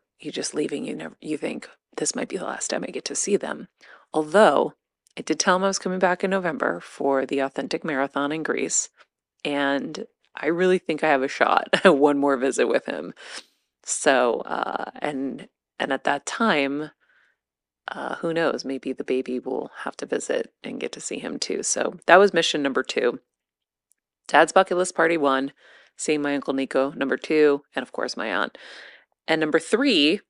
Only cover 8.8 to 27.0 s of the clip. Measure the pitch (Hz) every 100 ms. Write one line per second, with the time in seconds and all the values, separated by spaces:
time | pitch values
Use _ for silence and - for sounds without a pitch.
8.8 | - _ _ _ _ _ 147 143 139 139
9.8 | 151 151 - _ _ - 151 170 185 185
10.8 | - 156 156 139 135 - - - - -
11.8 | 196 147 147 143 139 135 131 113 123 127
12.8 | - 76 82 - - - - _ _ _
13.8 | - - - 135 123 - - - - -
14.8 | - - - 143 135 - - _ _ -
15.8 | - 135 - 143 - - 226 160 139 143
16.8 | 151 - _ _ _ _ _ _ _ _
17.8 | - 147 139 - 170 165 160 123 127 135
18.8 | - 131 - 127 131 127 127 120 - -
19.8 | - - - - - - - _ - -
20.8 | - - - - - - - - - -
21.8 | - 180 - 170 202 180 165 156 139 135
22.8 | 127 - 117 131 - _ _ _ _ _
23.8 | _ _ _ _ - 143 165 - 190 180
24.8 | 185 - 165 170 139 135 135 - _ -
25.8 | _ - - 151 143 143 131 135 135 139
26.8 | 135 160